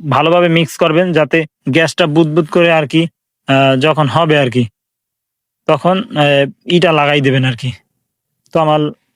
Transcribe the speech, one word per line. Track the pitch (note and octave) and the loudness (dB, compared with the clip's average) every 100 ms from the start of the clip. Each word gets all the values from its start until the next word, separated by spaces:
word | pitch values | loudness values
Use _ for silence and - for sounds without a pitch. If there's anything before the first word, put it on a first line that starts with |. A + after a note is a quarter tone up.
| D#3 | -4
ভালোভাবে | B2+ D#3 F3 F3 | 0 2 2 2
মিক্স | E3 D#3+ - | 0 -2 -2
করবেন | E3+ D#3 F#3 | 0 2 0
যাতে | D#3+ D3 E3 D3+ _ - | 0 0 0 -2 _ -2
গ্যাসটা | C3 D#3+ - E3+ | 0 0 0 0
বুদবুদ | D3+ D#3 D#3 D3+ | 2 2 0 -2
করে | F3 E3+ | 0 2
আর | D#3+ D3 | 2 0
কি, | D#3+ E3 - _ _ - | -2 -2 -6 _ _ -2
আহ, | C3+ C3+ C3 | 0 2 2
যখন | D3+ D3+ C#3+ | 0 0 0
হবে | C#3+ E3 D3+ | 0 2 2
আর | C3 | 0
কি, | B2 A2+ - _ _ _ _ _ _ _ _ - | -2 -4 -8 _ _ _ _ _ _ _ _ -4
তখন, | D3+ F3 F#3+ | -2 0 -2
আহ, | - D3+ D3 C#3 C#3+ - - | -4 -2 0 2 0 -6 -6
ইটা | F3 F3 | -2 0
লাগাই | D#3 C#3+ D3 | 0 0 0
দেবেন | C3+ C3 | 0 0
আর | C3 A#2+ | -2 -4
কি। | B2+ - _ _ _ _ _ _ _ | -10 -12 _ _ _ _ _ _ _
তো | E3 | -2
আমার | D#3 D3+ D3+ - _ | 0 0 -2 -6 _